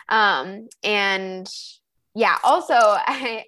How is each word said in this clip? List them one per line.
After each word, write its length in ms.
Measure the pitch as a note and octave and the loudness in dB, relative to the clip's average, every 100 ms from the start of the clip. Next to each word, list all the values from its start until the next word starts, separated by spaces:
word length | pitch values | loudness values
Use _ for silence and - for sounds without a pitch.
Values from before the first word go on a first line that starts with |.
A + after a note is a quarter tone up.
| - | -2
Um, 600 | A3 G#3 D3 F#3 G3+ A3+ _ | 2 2 0 -4 -12 -18 _
and 640 | G#3 G#3 G3 F#3+ F#3+ F#3 F#3+ - - - _ _ _ | -4 0 0 -2 -4 -10 -12 -16 -18 -20 _ _ _
yeah, 240 | A3 G3+ - | 0 0 2
also 320 | - E4+ - | 2 2 2
<laughs> 40 | B3 | 4
I, 640 | G#3+ G3 - C4+ B3+ A3+ | 4 4 -2 -4 -6 -8